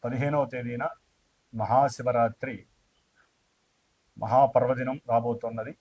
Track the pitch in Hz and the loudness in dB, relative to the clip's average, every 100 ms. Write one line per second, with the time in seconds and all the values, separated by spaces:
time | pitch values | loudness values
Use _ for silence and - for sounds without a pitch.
0 | 120 127 143 147 131 127 120 120 151 - | -6 -2 -2 0 -2 -4 -8 -6 -6 -8
1 | _ _ _ _ _ 113 104 123 139 - | _ _ _ _ _ -8 2 4 4 0
2 | 123 120 117 113 131 107 - _ _ _ | -2 2 2 0 -10 -10 -14 _ _ _
3 | _ _ _ _ _ _ _ _ _ _ | _ _ _ _ _ _ _ _ _ _
4 | _ - 110 123 135 131 120 127 131 139 | _ -10 2 4 6 4 2 0 -2 -6
5 | - 120 120 113 117 113 113 - | 0 0 0 -4 -6 -8 -10 -14